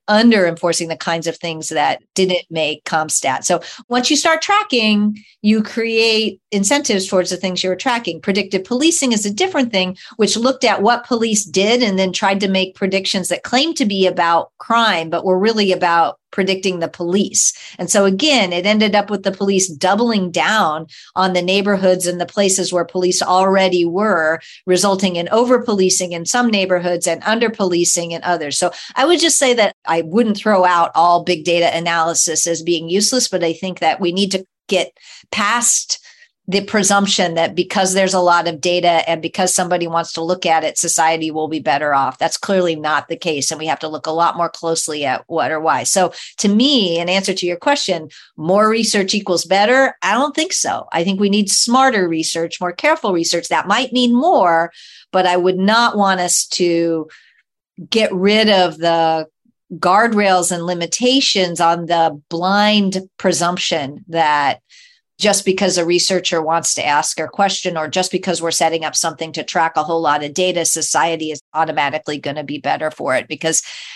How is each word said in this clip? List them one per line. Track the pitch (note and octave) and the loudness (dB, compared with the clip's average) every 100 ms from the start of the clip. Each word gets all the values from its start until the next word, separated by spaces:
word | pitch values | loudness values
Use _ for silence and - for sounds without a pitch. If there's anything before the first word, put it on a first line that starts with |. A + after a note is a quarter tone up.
| - | 0
under-enforcing | G#3 A#3 G#3+ F3 E3 F3 E3+ E3 | 4 6 6 4 0 -2 -2 -4
the | D#3+ | -6
kinds | F3+ E3 E3 | -4 -4 -4
of | - | -6
things | E3+ D#3+ D#3+ | -8 -8 -6
that | D#3 D3 - _ - | -2 0 -2 _ -2
didn't | F#3+ F3+ - | 0 0 -4
make | D#3+ D3+ D3+ | -4 -4 -4
CompStat. | - D#3+ D#3 - C3+ C3+ - | -4 -4 -2 -2 -2 -2 0
So | F3 - - - | -2 -4 -16 -4
once | B3 B3 | -2 0
you | D4 | 2
start | E4 D#4+ | 2 0
tracking, | F4+ G#4 G#4 A#3+ G#3+ G#3 G#3 G#3 - _ | 0 0 0 0 2 2 2 -2 -10 _
you | G#3+ A3 | 2 2
create | G#3+ A#3 A3+ A3+ A3+ A3 A3 - _ | 0 -4 -2 2 2 2 0 -6 _
incentives | G#3 G3 C#4+ C#4+ G3 F#3+ | -2 0 0 0 -2 0
towards | F#3 F3 | 0 0
the | F3 | -2
things | F#3 F3 | -4 -2
you're | F#3 F#3 | -2 -2
tracking. | C4+ A#3 A#3 E3 | -2 -2 -4 -6
Predictive | - G3+ G3 F#3+ F#3+ | -2 -2 0 -4 -2
policing | B3 D#4+ E4+ C4 | 0 0 2 0
is | G#3+ G#3 | 0 -2
a | |
different | G#3 F#4 E4+ A#3+ | -2 -2 0 -2
thing, | G3 F#3 F#3 - - | 0 -2 -6 -10 -2
which | G#3 A3 | 0 2
looked | A#3+ C4 A3+ | 0 2 0
at | F#3+ | 2
what | G#3 A#3+ - | 2 2 0
police | A#3 A3+ G#3+ - | -2 0 -2 -2
did | F#3+ G#3 A#3+ | 0 2 2
and | A3+ F#3+ | 2 0
then | F#3+ | 0
tried | F3+ G3 G3 | 0 0 0
to | G3+ | 0
make | F#3+ F#3 - | 0 -2 -2
predictions | F#3+ F#3+ F#3+ G3 F3 | -2 -2 -2 -4 -4
that | F3 | -6
claimed | - B3 E4 D#4+ | -2 -2 0 0
to | G#3+ | -2
be | G3 F#3 | 2 2
about | F3 E3+ E3+ - - | 2 2 2 0 -8
crime, | - A#3 A3+ F3 D#3+ | -2 2 2 0 -2
but | E3+ | -2
were | F#3+ F#3 | 0 2
really | G#3+ A3 F#3+ | 2 2 2
about | F3+ F3 E3+ D#3+ - _ | 2 2 4 2 -2 _
predicting | - F#3 F#3+ F#3+ F3 | -2 -2 0 -2 -4
the | E3 | -4
police. | - E3+ G3 - - - - - - | -6 -2 0 0 0 -2 -2 -10 -10
And | F3 | -2
so | G#3 G3 | 2 2
again, | F#3+ D4+ C4 F#3 | 2 2 2 2
it | F3 G3 | 0 0
ended | G#3+ G#3+ G#3 | 2 2 2
up | G3+ | 0
with | G3+ | -2
the | G3+ | -4
police | G3 G3 F#3+ F3 | -2 0 0 0
doubling | D3 F#3 G#3 A#3+ G#3+ F3+ | 0 0 2 2 0 -2
down | E3+ D#3+ G#3+ E3 D#3 D#3+ - - F3+ | 0 0 2 0 -2 -8 -18 -8 -2
on | F#3 | 0
the | F3+ | 0
neighborhoods | F3 G3 G3 G3 F#3+ F3+ F3 | 0 0 2 2 2 2 0
and | F3 | -4
the | E3+ | -4
places | - G3 G3 F3 | 0 0 0 0
where | F3+ E3+ | -2 -2
police | F#3 F3+ F3+ | -2 0 0
already | - F#3 F#3+ F#3+ F#3 F3+ E3+ | 2 2 4 4 4 2 0
were, | F3+ G#3+ F3 D#3 D#3+ - - F#3 | 0 0 2 0 -2 -6 -8 0
resulting | F3+ G3+ F#3+ G3 E3+ | 2 2 0 0 -2
in | F3 | 0
over-policing | A3 B3 B3 B3 G3+ F#3 - F3+ | 0 4 2 2 0 2 0 -4
in | F3 E3+ | -6 -4
some | B3 A#3+ | 0 2
neighborhoods | G#3 F#3 F3+ F3 F3 F3 | 0 0 0 0 -2 -2
and | E3 | -4
under-policing | G#3 A3+ A3+ A3+ F#3+ F3 E3+ F3 E3+ | -2 0 -2 -2 -2 0 0 -2 -4
in | E3 | -6
others. | F3+ E3+ D3 C#3 | -2 -2 -4 -2
So | F3+ - - - | -4 -4 -8 0
I | D4 | 2
would | D#4+ | 2
just | D#4+ - | 2 2
say | C4+ A#3+ | 2 4
that | G3+ - - | 2 0 -4
I | E3 | -2
wouldn't | D#3+ G3+ A3+ G3+ | 0 2 2 0
throw | G#3+ F#3+ | 2 4
out | F3+ F3 - D#3+ | 4 4 2 4
all | F3 F3 | 4 4
big | F3 E3+ | 2 -2
data | D#3 E3+ E3+ E3 | 0 2 2 0
analysis | E3+ E3+ E3 E3 - D#3 E3+ | 0 0 0 0 0 0 -2
as | D#3+ | -2
being | D#3+ E3+ E3 | -2 -2 0
useless, | F#3+ G#3+ B3+ - | 0 0 0 -2
but | F3+ | -2
I | E3+ | -2
think | E3 F#3 F3+ | -4 -6 -2
that | D#3+ - | -2 0
we | F3 | -2
need | F#3 G3 | -2 -2
to | F#3+ F#3+ _ - | -4 -8 _ -2
get | F#3 D3 - - - _ | -2 -2 -8 -20 -20 _
past | G#3+ G#3 A#3 - - - - - - - _ - | -4 -2 0 0 -2 -4 -10 -12 -20 -20 _ -4
the | G3 G3 | -4 -2
presumption | G#3+ G3 G3+ G3 - F3 E3 | 0 2 2 2 0 0 0
that | E3 D#3+ | -2 -2
because | F3 G3 F#3 | -2 0 0
there's | F#3 F#3 F#3 | 2 2 2
a | |
lot | F3 F3 E3+ | 4 2 0
of | D#3+ | -2
data | F3 F3+ F3 E3 D#3+ | -2 0 2 2 0
and | E3 | -4
because | D#3+ - F#3 | -4 -2 0
somebody | - F3 F3+ E3+ | 0 0 -2 -2
wants | E3 E3 | -4 -4
to | E3 | -4
look | E3 F3+ F3+ | -4 -2 0
at | D#3+ | 0
it, | D#3 - | 0 -2
society | E3+ - D#3+ E3 D#3+ | -2 2 2 0 -2
will | D#3 D#3 | -4 -4
be | D#3+ | -4
better | D#3 C#3+ D3+ | -2 0 0
off. | C#3 C3 - | 0 0 -2
That's | E3 - | -4 -2
clearly | - F#3+ F3 D#3 | -2 0 0 -2
not | D3+ D3+ - | -2 -2 -2
the | E3 | -6
case. | F3 D3 - | -4 -4 -4
And | D3+ | -4
we | D#3+ | -4
have | C#3+ | -4
to | D#3 | -6
look | D#3 D#3+ | -8 -4
a | |
lot | D#3+ E3+ E3 | 0 0 0
more | E3+ | -4
closely | - E3 D#3+ - D3+ C#3 | -4 -4 -4 -4 -4 -4
at | B2 - | -4 -4
what | D#3+ C3 | -4 -2
or | D#3 | -2
why. | D#3+ C3 | 0 0
So | A#2+ F#3+ E3+ - - - | 0 0 0 -2 -16 -4
to | G3+ | 0
me, | G#3 C4+ C4+ F#3 E3 | 2 4 2 0 -2
in | F3 | 0
answer | F#3+ F#3+ | -2 -2
to | F#3 F3 | -2 -4
your | F3 | -2
question, | D4 C#4+ - E3+ D#3 - - - | 0 0 0 -4 -8 -18 -20 -6
more | D#3 G3 G#3+ | 0 2 4
research | A3+ A3+ G#3 G3 | 2 0 0 0
equals | G#3 G3 E3+ E3+ | -2 -2 -2 0
better? | F#3+ G#3+ C4 C4+ - | 2 4 4 2 0
I | F3+ | -2
don't | A3+ D4 D4+ | 0 0 -2
think | F4+ | -4
so. | - - - - | -2 -4 -6 -4
I | E3+ | -2
think | F3 G3 | 0 0
we | G3+ | 2
need | G#3 G3+ | 2 0
smarter | - - B3+ C4 G#3+ F3 | 0 2 4 4 2 0
research, | D#3+ D#3+ E3 E3+ - | -2 -4 -4 -6 -4
more | F3+ | -8
careful | F3 D4 E4 G#3+ | -2 0 0 0
research. | F3 E3 E3+ - | 0 0 -2 -2
That | D#3+ D#3+ | -2 0
might | A3 C4 | -2 0
mean | B3 B3 | 0 2
more, | A#3+ E4 D4 F3+ E3 E3 - - - _ | 4 4 4 4 2 0 -6 -20 -20 _
but | F#3+ F#3 | 0 2
I | F3+ | 2
would | F3+ F#3 | 2 2
not | F#3+ A3+ A#3+ G#3 | 2 2 2 2
want | G3 F3+ | 2 0
us | F3 - - - | 0 -2 -2 -2
to | F3 E3+ E3+ E3 D#3 - _ _ _ _ _ - - | 0 0 0 -2 -6 -14 _ _ _ _ _ -20 -4
get | A3 G#3+ | 0 0
rid | F#3 G3 G#3+ G#3+ | 0 2 4 4
of | G3 F3 D#3 | 4 2 0
the | E3+ E3 D#3+ D#3+ D#3 _ _ _ - E3 | 0 2 2 0 -4 _ _ _ -18 -4
guardrails | E3+ G3 A#3 G#3 G3 F#3 E3+ | 2 4 4 2 4 4 2
and | F3 F3 | -4 -4
limitations | F3 E3+ - B3 C4+ - G3+ F3 E3+ | -4 -4 -2 2 2 2 0 0 2
on | E3+ E3+ E3 | 2 0 0
the | E3+ E3 D3 - | 2 2 -2 -8
blind | E3+ F3+ G3+ G#3 G#3 G3 F#3+ F#3+ - | -4 0 2 2 2 2 -2 -8 -4
presumption | F#3+ F3 F3 F3+ - E3 C3+ D3 - | -2 0 0 -2 -4 -4 -6 -12 -6
that | E3 D#3 D3 C#3 - _ - - _ _ - | 0 2 2 0 -2 _ -20 -20 _ _ -2
just | G#3 G3 G3 | 0 0 0
because | F#3+ F#3+ F3+ | 0 0 0
a | E3+ | 0
researcher | F3 - F#3 - E3 | 0 0 -2 -2 -2
wants | D#3 E3 - | 0 -2 -2
to | - | -4
ask | - D3 D#3 - | 0 0 -2 -4
a | G#3 | -6
question | - G3 F#3+ F#3 E3 | -2 0 -2 -6 -4
or | D#3 | -4
just | F#3 F3+ | -4 -2
because | - F#3+ D#3+ | -4 -4 -4
we're | E3 | -2
setting | D#3 D#3+ E3 | 0 0 0
up | D#3 - | -4 -2
something | E3+ C#3+ D#3+ | -4 -4 -8
to | D#3 | -8
track | D3 F3 E3 D#3+ | -4 0 0 0
a | |
whole | D3+ E3 | -2 0
lot | D#3 D3 | 0 0
of | D3 | -2
data, | D3 F#3 E3+ D#3+ | -2 -2 0 -2
society | E3 - D3+ E3 E3 D#3 | -2 -2 0 0 -2 -6
is | C#3+ - | -10 -8
automatically | D3+ D#3+ D3+ C#3+ D3+ - D3 | -4 -2 0 -2 -2 -6 -8
gonna | C#3+ C#3+ | -6 -8
be | C#3+ D3 | -8 -6
better | C#3 D3 D#3 | -4 -4 -4
for | - C#3+ B2+ | -6 -2 -2
it. | - | -4
Because | D3+ D#3+ D#3+ - - - | -6 -2 -2 -4 -10 -16